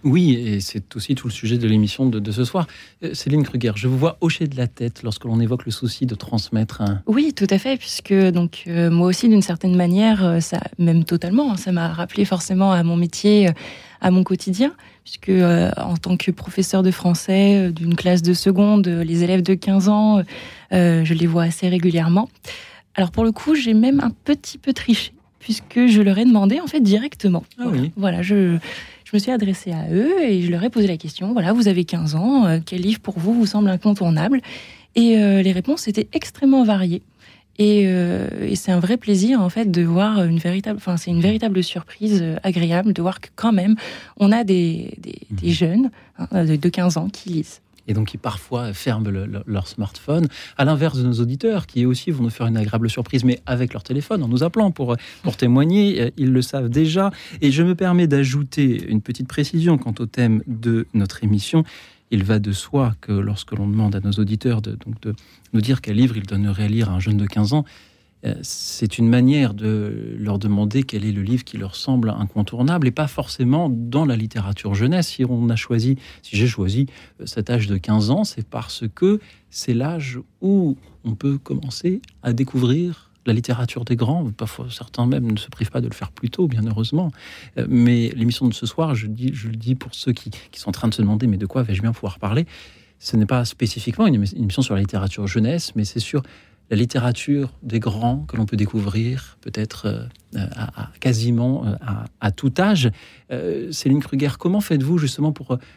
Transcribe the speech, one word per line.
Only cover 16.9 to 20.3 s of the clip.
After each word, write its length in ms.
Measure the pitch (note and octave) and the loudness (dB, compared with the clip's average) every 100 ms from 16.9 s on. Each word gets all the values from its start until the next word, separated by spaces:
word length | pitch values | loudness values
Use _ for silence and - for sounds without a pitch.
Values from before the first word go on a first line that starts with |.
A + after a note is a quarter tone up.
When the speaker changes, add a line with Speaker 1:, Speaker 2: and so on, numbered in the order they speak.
Speaker 2:
français, 800 | F#3 F3+ E3+ - F#3+ G3 G3+ F#3 | 2 0 0 0 2 4 4 2
euh, 20 | |
d'une 240 | E3 E3+ E3+ | -2 -2 0
classe 260 | F3+ F3+ | 2 2
de 120 | E3+ | 4
seconde, 520 | F3 - F#3 G#3 G#3 F#3 | 2 2 4 4 4 4
euh, 160 | E3+ E3 | 0 0
les 180 | E3+ | 0
élèves 180 | E3+ F#3 | 2 2
de 120 | F3 | 2
quinze 340 | F#3+ - G3 F#3+ | 0 2 2 4
ans, 300 | G#3 G#3+ G#3 | 4 4 4
euh, 60 | F#3 | 0